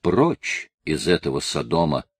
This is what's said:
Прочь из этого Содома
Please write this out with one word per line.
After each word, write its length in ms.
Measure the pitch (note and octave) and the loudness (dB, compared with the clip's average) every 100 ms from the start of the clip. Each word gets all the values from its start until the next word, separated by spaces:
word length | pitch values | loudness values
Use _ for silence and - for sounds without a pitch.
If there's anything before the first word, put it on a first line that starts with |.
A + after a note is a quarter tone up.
Прочь 680 | F2 F#2 D#3+ - - - - _ - | 2 4 2 2 -6 -8 -10 _ -6
из 220 | D#2 D#2 | -2 2
этого 320 | F2 - C2+ | 2 0 -4
Содома 640 | - D2+ C2+ E2 E2 C2+ - | -4 -6 -2 0 2 0 -6